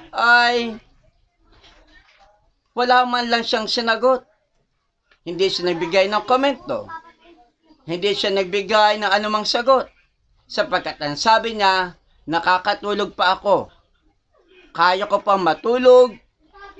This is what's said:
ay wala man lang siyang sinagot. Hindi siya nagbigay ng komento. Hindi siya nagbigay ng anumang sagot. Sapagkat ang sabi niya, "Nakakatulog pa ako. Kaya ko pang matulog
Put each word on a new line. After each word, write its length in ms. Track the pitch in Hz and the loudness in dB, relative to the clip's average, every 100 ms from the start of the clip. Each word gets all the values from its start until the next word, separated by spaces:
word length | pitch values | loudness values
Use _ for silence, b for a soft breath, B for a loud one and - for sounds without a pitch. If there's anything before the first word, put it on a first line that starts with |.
| - - | -14 -2
ay 640 | 233 240 240 240 233 220 _ _ _ _ _ _ _ _ _ _ _ - _ _ _ _ _ _ _ | 2 4 4 0 -4 -10 _ _ _ _ _ _ _ _ _ _ _ -20 _ _ _ _ _ _ _
wala 320 | 220 247 247 | -4 2 4
man 240 | 247 247 240 | 2 -2 -2
lang 160 | 233 | -2
siyang 240 | 233 233 214 | -2 -4 -4
sinagot. 560 | - 226 220 247 254 - _ _ _ _ _ _ _ _ _ 165 | -4 -2 0 0 0 -4 _ _ _ _ _ _ _ _ _ -10
Hindi 240 | 170 190 | -4 -2
siya 240 | - 175 170 | -2 -4 -4
nagbigay 320 | 160 190 196 | -2 0 0
ng 160 | 208 | 0
komento. 640 | - 254 277 262 - 269 101 - - _ _ _ _ _ _ _ | 0 0 0 -4 -6 -10 -10 -16 -18 _ _ _ _ _ _ _
Hindi 320 | - 175 202 196 | -12 -4 -4 -2
siya 160 | 214 | -2
nagbigay 720 | 196 185 202 190 214 214 214 | -2 -2 -4 0 2 2 2
ng 80 | 202 | 0
anumang 320 | 202 214 214 | -2 -2 -6
sagot. 480 | 208 240 240 262 - _ _ _ _ _ - | -4 -2 2 2 0 _ _ _ _ _ -10
Sapagkat 480 | - - 180 156 - | -6 -2 -4 -6 -8
ang 160 | 147 143 | -8 -4
sabi 400 | 233 220 226 214 | 2 2 2 -2
niya, 400 | 196 185 180 - _ _ | 0 0 -2 -8 _ _
"Nakakatulog 880 | - 165 180 185 208 202 202 202 196 - | -6 -4 0 0 0 -4 -4 -4 -4 -2
pa 160 | 185 - | -2 0
ako. 320 | 202 175 - _ _ _ _ _ _ _ _ _ _ | 0 0 -2 _ _ _ _ _ _ _ _ _ _
Kaya 380 | - 180 190 202 | -2 0 0 -2
ko 80 | 202 | -4
pang 240 | 208 196 | 0 0
matulog 720 | 170 - 226 247 254 254 247 202 _ _ _ - - - | 0 -2 -2 2 6 6 6 0 _ _ _ -20 -20 -20